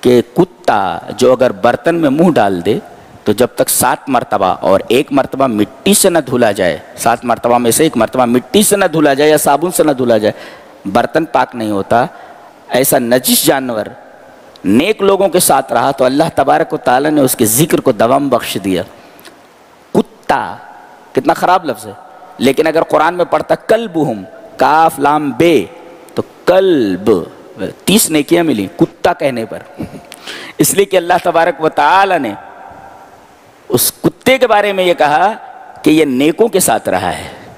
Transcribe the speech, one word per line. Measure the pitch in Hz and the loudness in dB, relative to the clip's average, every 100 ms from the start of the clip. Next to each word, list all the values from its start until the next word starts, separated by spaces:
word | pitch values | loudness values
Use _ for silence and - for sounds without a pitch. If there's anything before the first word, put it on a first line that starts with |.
कि | 127 123 - | 4 2 2
कुत्ता | - 185 - - 113 95 85 - | -2 -2 -2 -2 -2 -2 -6 -10
जो | 104 123 | 0 2
अगर | 127 127 | 4 0
बर्तन | 98 113 120 170 | 0 -2 0 -2
में | 170 156 | 0 0
मुंह | 139 180 | 2 2
डाल | 135 104 92 | 2 0 -2
दे | 87 123 - - - - - | -2 -4 -6 -20 -20 -10 -4
तो | |
जब | 101 120 - | -2 -2 0
तक | 131 | -2
सात | - 127 139 - | 0 -2 -2 -2
मरतबा | 123 120 104 95 87 | -4 -2 -2 0 0
और | 71 98 - | 0 0 2
एक | 120 151 | 0 0
मरतबा | 139 127 135 135 | -2 -2 -2 -2
मिट्टी | 107 104 - - | 0 -4 -2 -2
से | 208 190 | 2 2
न | 170 | 0
धुला | 123 123 117 | -2 0 0
जाए, | 104 90 78 - - | 2 -2 -2 -10 -6
सात | - 120 | -2 -2
मरतबा | 123 113 120 120 | -2 -2 2 2
में | 120 | 2
से | 113 156 | 2 0
एक | 123 | 2
मरतबा | 110 127 123 | -2 0 0
मिट्टी | 123 - 202 | 0 2 0
से | 214 202 | 2 2
न | 185 | 0
धुला | 160 151 | 2 0
जाए | 139 151 | 2 2
या | 151 | 2
साबुन | 160 143 170 | 2 0 -2
से | 175 | 0
न | 156 | 0
धुला | 127 123 113 | 0 0 2
जाए, | 104 - - - - - - | 0 -4 -16 -20 -20 -16 -4
बर्तन | 104 117 160 160 | -2 0 -2 -2
पाक | 139 127 | -2 -2
नहीं | 123 110 | -4 -6
होता। | 101 95 117 131 - - - - - - | -4 0 0 0 -6 -20 -20 -20 -20 -6
ऐसा | 120 135 139 | -2 0 0
नजिस | 120 127 131 240 - | 0 0 0 -2 0
जानवर | 143 131 110 101 - - - - - - - 92 | -2 -2 -6 -8 -12 -20 -20 -20 -20 -20 -10 0
नेक | 107 180 220 | 0 2 0
लोगों | 196 196 196 | 0 2 2
के | 165 | 0
साथ | - 139 131 | 2 0 0
रहा | 117 135 | -2 0
तो | 139 | 0
अल्लाह | 127 135 165 - | 0 0 -2 0
तबारक | 117 156 156 | 0 0 0
व | 151 | -2
तआला | - 127 151 | 0 0 2
ने | 151 | 2
उसके | 131 - 110 | 0 2 0
जिक्र | 113 156 160 | 2 0 0
को | - | 0
दवाम | 107 117 135 143 | 0 2 0 0
बख्श | 120 - 117 | -2 -4 -6
दिया। | 98 90 - - - - - - _ _ _ _ _ | -2 -4 -4 -16 -20 -20 -20 -20 _ _ _ _ _
कुत्ता | - - - _ 135 98 104 - - - - - | -4 -4 -10 _ -4 -4 -10 -18 -20 -20 -20 -6
कितना | - 135 | -4 -2
ख़राब | 165 175 185 165 | -2 0 0 -2
लफ्ज़ | 117 107 | -10 -12
है, | 95 - - - - | -18 -20 -20 -20 -2
लेकिन | 117 135 160 | -2 0 0
अगर | 156 | 0
कुरान | 160 151 156 | 0 0 0
में | 175 170 | 0 -2
पढ़ता | - - 165 - | -2 -2 -4 0
कल्बुहुम, | 220 226 170 135 107 90 - - - | -2 0 -4 -4 -4 -12 -20 -20 -2
काफ | 135 151 160 147 | 0 2 2 2
लाम | 143 151 147 | 0 0 -2
बे, | 120 165 147 87 - - - - - | 0 2 2 0 -12 -20 -20 -12 -10
तो | - - - | -10 -8 0
कल्ब, | 180 196 160 107 90 104 98 78 - - - 95 - - | 2 4 2 0 -2 0 0 -2 -16 -20 -12 -12 -8 0
तीस | 196 - | 0 2
नेकियां | 156 143 165 | -2 0 0
मिली | 160 117 95 - | 0 -2 -4 -2
कुत्ता | 165 - 185 | -2 0 -4
कहने | 175 147 120 | -2 -4 -4
पर, | 113 - - - - - - - - - - - | -10 -12 -16 -16 -16 -16 -20 -20 -18 -18 -18 -2
इसलिए | 151 170 | 0 2
कि | 196 190 | 2 0
अल्लाह | 170 175 | 0 -4
तबारक | 180 165 165 170 | 0 0 0 0
व | 156 | -4
तआला | 151 147 185 196 175 | 0 2 2 2 0
ने | 127 101 - - - - - - - - - - _ _ _ | -4 -8 -16 -20 -20 -20 -20 -20 -20 -20 -20 -20 _ _ _
उस | - - | -2 -2
कुत्ते | - - - - 262 | -4 -4 -2 0 2
के | 247 | 2
बारे | 214 202 | 2 0
में | 190 | 0
ये | 180 | 0
कहा | 170 151 151 190 220 - - - - | 2 2 2 0 -2 -14 -20 -20 -2
कि | 151 | 2
ये | 156 | 2
नेकों | 147 127 147 - 226 | 2 2 0 2 0
के | 190 | 0
साथ | 180 113 - | 0 0 -2
रहा | 92 92 | -2 -2
है। | 85 92 - - | -6 -12 -18 -20